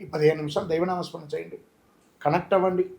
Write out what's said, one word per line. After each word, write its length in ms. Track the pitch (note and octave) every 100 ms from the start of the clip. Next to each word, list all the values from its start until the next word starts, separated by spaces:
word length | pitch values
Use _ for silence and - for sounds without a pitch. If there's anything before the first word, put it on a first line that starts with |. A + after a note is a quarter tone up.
ఈ 40 | F#3
పదిహేను 320 | D#3+ D3+ D#3
నిమిషాలు 300 | D3+ D#3 F#3
దైవనామస్మరణ 720 | E3 F3+ F3+ - E3+ D3 D#3+
చేయండి. 220 | E3 - _ _ _ _ _ _ D3
కనెక్ట్ 280 | F3 -
అవ్వండి. 360 | G3 F#3 F3+ -